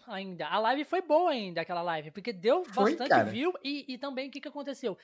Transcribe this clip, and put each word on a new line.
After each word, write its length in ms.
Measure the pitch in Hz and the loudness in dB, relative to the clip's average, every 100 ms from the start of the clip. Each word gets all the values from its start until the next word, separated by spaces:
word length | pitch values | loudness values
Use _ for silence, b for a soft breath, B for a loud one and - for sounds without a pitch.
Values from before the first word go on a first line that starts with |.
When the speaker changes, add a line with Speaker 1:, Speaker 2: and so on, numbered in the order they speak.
| - | -10
Speaker 1:
ainda. 400 | 196 196 175 151 | -10 -8 -8 -2
A 100 | 190 | 2
live 260 | 220 269 294 | 2 2 0
foi 180 | 349 | -2
boa 260 | 349 311 359 | 4 4 4
ainda, 320 | 269 196 170 | 0 -2 -4
aquela 220 | 165 175 | -2 -2
live, 260 | 175 160 151 | -2 -2 -6
porque 240 | 202 190 | -10 -8
deu 300 | 190 196 320 349 | -2 2 2 2
Speaker 2:
Foi, 260 | 190 202 | 2 2
Speaker 1:
bastante 180 | 330 233 | 2 4
Speaker 2:
cara. 200 | 135 107 | 6 6
Speaker 1:
view 240 | 220 320 359 | 0 -2 -2
e, 300 | 269 285 - | -6 -8 -8
e 40 | 247 | -8
também 280 | 285 262 269 | -8 -6 -8
o 40 | |
que 100 | 269 | -10
que 60 | 285 | -12
aconteceu? 500 | 285 285 269 240 240 | -10 -8 -6 -6 -6